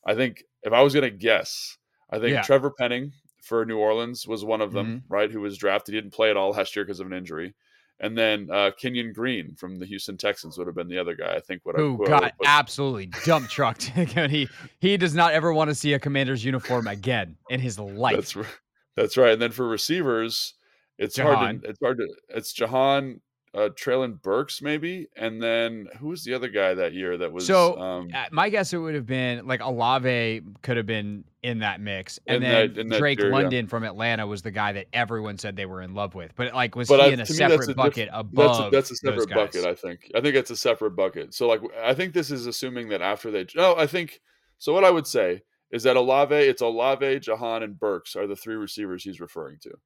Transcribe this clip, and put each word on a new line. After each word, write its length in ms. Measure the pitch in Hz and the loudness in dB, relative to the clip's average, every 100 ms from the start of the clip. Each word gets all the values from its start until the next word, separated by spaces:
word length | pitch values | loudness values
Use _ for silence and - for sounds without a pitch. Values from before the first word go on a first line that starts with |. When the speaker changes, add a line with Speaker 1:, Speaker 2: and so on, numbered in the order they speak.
| - | -2
Speaker 1:
I 80 | 113 | 0
think 280 | 131 - _ _ | -2 -4 _ _
if 100 | 110 | 2
I 80 | 113 | 6
was 120 | 143 | 8
gonna 160 | 139 131 | 6 0
guess, 680 | 101 110 101 - - - - _ _ _ | 0 2 2 0 -10 -12 -16 _ _ _
I 80 | 110 | -2
think 120 | 117 | 0
Speaker 2:
Yeah. 80 | 131 | 0
Speaker 1:
Trevor 280 | 104 139 139 139 | 4 4 4 -2
Penning 360 | 123 123 143 - _ _ | -2 -2 -6 -14 _ _
for 240 | - 117 113 | -4 -2 0
New 120 | 110 | 0
Orleans 500 | 107 110 117 123 - | 2 2 -2 -8 -8
was 160 | 110 104 | -6 -2
one 160 | 110 | -2
of 100 | 104 | 0
them, 140 | 101 110 | -2 -4
Speaker 2:
Mm-hmm. 260 | 117 127 | -8 -4
Speaker 1:
right, 180 | 98 107 | 0 0
who 100 | 110 | -2
was 160 | 101 98 | -8 -2
drafted. 360 | 101 101 - 107 | 0 0 -2 -8
He 60 | |
didn't 120 | 101 | -6
play 160 | - 110 | 2 4
at 80 | 101 | 4
all 140 | 98 | 2
last 240 | 104 95 104 | 0 -2 -4
year 100 | 95 | -6
'cause 140 | 92 | -8
of 80 | 92 | -8
an 60 | |
injury. 400 | 92 90 78 90 - _ _ _ _ | -10 -8 -10 -10 -14 _ _ _ _
And 180 | 107 113 | -6 0
then, 320 | 110 107 92 | 0 0 -2
uh, 200 | 95 101 | 2 2
Kenyon 420 | - 131 123 117 | 0 -6 -4 -6
Green 400 | 104 123 117 82 76 | -6 -4 -4 -8 -14
from 220 | 92 92 | -14 -12
the 80 | 90 | -12
Houston 320 | 98 - 95 | -12 -12 -4
Texans 400 | 104 98 82 82 | -4 -4 -8 -10
would 80 | 87 | -8
have 100 | 87 | -8
been 120 | 87 | -8
the 100 | 90 | -6
other 180 | 87 82 | -6 -6
guy, 200 | 85 82 | -4 -4
I 40 | |
think, 240 | - 92 | -6 -12
what 120 | - - | -6 -2
I, 40 | |
Speaker 2:
Who 180 | 151 120 | -2 0
Speaker 1:
who 80 | 101 | 4
I 40 | |
Speaker 2:
got 120 | 151 | 4
Speaker 1:
would 140 | 127 - | 4 0
put. 80 | 143 | 4
Speaker 2:
absolutely 580 | 147 143 - 139 117 95 85 156 | 4 4 -2 -2 -2 -8 -6 2
dump 220 | 160 120 | 2 2
trucked 440 | - 131 113 - 127 | -2 -2 -2 -6 -2
<laughs> 200 | 160 120 | -2 0
when 140 | 147 | 0
he, 180 | 147 135 - - _ | 0 -4 -8 -20 _
he 180 | 185 202 | 2 4
does 160 | 170 | 2
not 200 | 151 170 | 4 4
ever 200 | 156 160 | 4 2
wanna 220 | 156 151 147 | 2 2 0
see 180 | 151 | 0
a 60 | 139 | 0
Commander's 440 | 143 139 135 131 | 0 0 0 -2
uniform 440 | 113 131 - 123 110 | -2 -4 0 -2 -2
again 500 | 101 101 117 90 80 - | -4 -2 -2 -4 -12 -8
in 80 | 127 | -4
his 180 | 127 101 | -4 -6
life. 380 | 101 101 123 101 | -10 -2 0 0
Speaker 1:
That's 200 | - 101 | -2 -8
r-, 120 | 107 - _ _ _ - | -10 -12 _ _ _ -2
that's 220 | 107 - | 0 6
right. 160 | 123 | 6
And 80 | 110 | 6
then 100 | 117 | 2
for 160 | 117 123 | -2 -2
receivers, 880 | 110 - 175 147 113 113 110 - _ _ _ _ _ | -2 0 0 0 0 -2 -4 -6 _ _ _ _ _
it's 180 | 107 - | -6 0
Speaker 2:
Jahan. 200 | 139 143 | 4 4
Speaker 1:
hard 260 | - - | 2 -2
to, 60 | 110 | -10
it's 100 | 104 | -4
hard 180 | 131 127 | -2 -2
to, 80 | 101 - _ | -4 -8 _
it's 240 | 113 - | -8 -8
Jahan, 680 | - 113 131 135 139 135 123 _ _ _ | -4 0 2 4 2 -2 -12 _ _ _
uh, 140 | - 104 | -2 -2
Treylon 500 | - - 127 127 95 | -2 -2 0 0 -6
Burks 400 | 95 107 147 - | -2 -2 -2 -6
maybe, 460 | 143 151 165 185 165 - | -4 -4 -4 -8 -12 -8
and 260 | 113 110 | -8 -4
then 440 | 113 117 117 113 98 110 | -2 0 0 -6 -14 -12
who 80 | 147 | -10
was 160 | 170 | -10
the 100 | 120 | -6
other 140 | 127 123 | -6 -2
guy 260 | 101 95 | 2 2
that 200 | 92 87 | 2 -2
year 240 | 87 92 87 | -2 -4 -4
that 140 | 87 | -4
was, 120 | 85 90 | -4 2
Speaker 2:
So, 320 | 190 175 175 | 6 6 2
Speaker 1:
um, 280 | 92 90 87 135 | -6 -6 -8 -8
Speaker 2:
uh, 100 | 123 | -4
my 160 | 156 202 | 0 2
guess 220 | 208 190 | 0 -2
it 60 | 175 | -4
would 180 | 160 151 | -4 -6
have 100 | 113 | -4
been, 400 | 131 127 120 110 | -4 -2 -4 -4
like, 140 | 127 | -4
Olave 800 | 117 120 117 131 127 120 113 113 85 101 | -4 0 2 2 2 0 0 -4 -10 -14
could 160 | - 120 | -4 -4
have 80 | 110 | -2
been 400 | 110 104 104 - _ | -4 -6 -10 -14 _
in 160 | 123 117 | -6 -4
that 220 | 107 92 | -4 -4
mix, 360 | 104 95 95 - - | -6 -8 -8 -14 -4
and 100 | 123 | -2
Speaker 1:
In 40 | |
Speaker 2:
then 300 | 127 117 110 | 4 4 4
Speaker 1:
that, 60 | - | 0
in 100 | 113 | -2
that 100 | 110 | 2
Speaker 2:
Drake 200 | - 135 | 2 4
Speaker 1:
tier, 80 | 101 | 4
yeah. 60 | |
Speaker 2:
London 340 | 135 - 123 113 | 4 2 0 -2
from 160 | 117 | -4
Atlanta 420 | 113 95 113 113 104 | -6 -4 -2 -2 -4
was 160 | 104 | -6
the 100 | 104 | -6
guy 200 | 101 104 | -2 -2
that 140 | 98 95 | -2 -4
everyone 440 | 120 113 113 107 101 | -2 -2 -2 -6 -8
said 180 | 110 98 | -8 -8
they 80 | 95 | -8
were 160 | 92 | -10
in 120 | 90 | -10
love 220 | 98 101 92 | -6 -6 -6
with. 180 | 82 - | -14 -6
But, 180 | 123 | -4
like, 220 | 123 123 123 | -2 -2 -2
was 100 | 120 | 4
Speaker 1:
But 120 | 139 | 8
Speaker 2:
he 40 | 139 | 8
Speaker 1:
I, 20 | |
Speaker 2:
in 100 | 131 | 6
a 60 | 113 | -4
Speaker 1:
to 80 | |
me, 40 | 156 | 2
Speaker 2:
separate 200 | 139 156 | 4 4
Speaker 1:
that's 100 | 127 | 2
a 40 | |
diff-, 40 | 127 | 2
Speaker 2:
bucket 200 | 131 123 104 | 2 2 -6
Speaker 1:
that's 60 | 110 | -6
a, 40 | |
Speaker 2:
above 520 | 107 127 143 117 107 | -4 6 6 6 4
Speaker 1:
that's 180 | 135 135 | 2 2
a 40 | |
Speaker 2:
those 60 | 123 | -4
Speaker 1:
separate 280 | 135 110 104 | -2 -2 0
Speaker 2:
guys? 60 | 101 | 0
Speaker 1:
bucket, 300 | 101 90 90 | 0 0 -2
I 100 | 87 | -2
think. 360 | 92 87 - 110 | -8 -12 -4 0
I 60 | |
think 140 | 143 135 | 2 2
it's 160 | 123 | 0
a 40 | 117 | -2
separate 360 | 123 113 110 | 0 2 0
bucket. 420 | 90 95 87 71 | 0 -2 -2 -10
So, 140 | - 120 | -2 2
like, 140 | 113 107 107 | 2 0 -4
I 100 | 113 | 0
think 200 | 135 185 | 0 0
this 180 | 170 143 | -2 -2
is 140 | 139 120 | -6 -6
assuming 420 | 113 131 123 113 | -8 -8 -8 -6
that 120 | 98 | -2
after 300 | 92 104 113 | -2 -2 -4
they, 140 | 104 92 156 | -4 -4 2
no, 200 | 185 170 | 4 4
I 100 | 147 | 2
think, 340 | 175 160 - _ _ _ _ | 0 -6 -12 _ _ _ _
so 120 | - | 0
what 120 | 170 185 | 6 6
I 60 | |
would 160 | 175 143 | 6 2
say 340 | 123 92 90 _ _ _ | 0 0 -2 _ _ _
is 120 | 117 | 0
that 140 | 117 127 | 4 4
Olave, 380 | 123 131 143 147 | 6 4 4 6
it's 260 | 143 123 | 4 4
Olave, 580 | 117 113 127 135 135 135 | 0 2 0 2 0 -2
Jahan, 440 | 127 110 117 113 | -2 -4 -2 -4
and 140 | 110 95 | -6 -4
Burks 380 | 107 92 - - | -2 -2 -6 -6
are 120 | 101 | -6
the 80 | 98 | -6
three 200 | 113 110 | -8 -8
receivers 480 | 101 - 101 90 | -8 -8 -8 -8
he's 160 | 98 85 | -10 -14
referring 380 | 85 85 73 76 | -12 -12 -12 -14
to 80 | - - | -20 -20